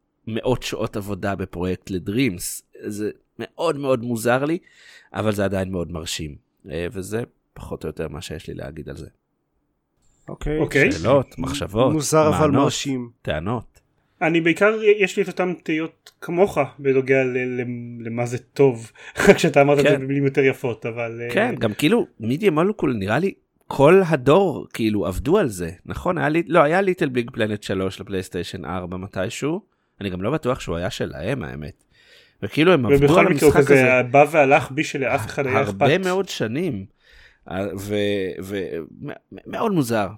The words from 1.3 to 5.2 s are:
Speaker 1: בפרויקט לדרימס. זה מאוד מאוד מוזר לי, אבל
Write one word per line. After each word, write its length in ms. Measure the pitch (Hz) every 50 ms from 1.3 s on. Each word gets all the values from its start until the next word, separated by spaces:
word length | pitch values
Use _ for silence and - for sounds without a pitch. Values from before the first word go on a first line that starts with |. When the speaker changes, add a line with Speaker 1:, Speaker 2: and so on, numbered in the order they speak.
| 98
Speaker 1:
בפרויקט 560 | 87 95 - - 87 87 92 92 - _ -
לדרימס. 720 | 95 90 76 101 101 123 139 120 90 87 - - - - - _ - - -
זה 240 | 107 107 101 107 101 - - _ _ _ -
מאוד 400 | 117 - _ - 165 165 151 139
מאוד 260 | 143 135 135 120 113
מוזר 400 | 123 120 110 110 120 120 131 139
לי, 140 | 147 165 - - _ _ _ - - - - - _ -
אבל 180 | 98